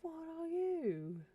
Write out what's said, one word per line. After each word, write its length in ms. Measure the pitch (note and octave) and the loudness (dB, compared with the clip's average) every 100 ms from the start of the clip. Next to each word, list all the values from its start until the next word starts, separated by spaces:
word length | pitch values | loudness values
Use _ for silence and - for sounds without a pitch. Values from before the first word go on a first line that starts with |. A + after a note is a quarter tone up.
What 100 | F4 | -6
are 360 | D#4+ D#4+ E4 E4+ | -8 -8 -4 0
you? 720 | E4+ F#4 F4+ B3+ D#3+ D#3 F3 D#3 | 2 4 4 2 0 -2 -6 -8